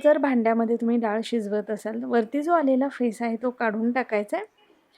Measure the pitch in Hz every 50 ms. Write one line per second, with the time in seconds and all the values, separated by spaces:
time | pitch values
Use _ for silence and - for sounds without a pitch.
0 | 294 294 302 302 277 277 262 240 220 226 226 226 226 226 233 226 240 226 240 240
1 | 233 214 208 220 220 - 240 233 208 202 208 208 202 208 214 202 - 214 220 233
2 | 254 254 240 233 220 220 - 285 294 330 349 330 302 269 262 254 269 277 - -
3 | 247 233 214 - 240 233 226 226 - 247 247 - 240 226 208 226 226 240 247 262
4 | 233 - 277 262 262 - 320 359 427 - _ _ _ _ _ _ _ _ _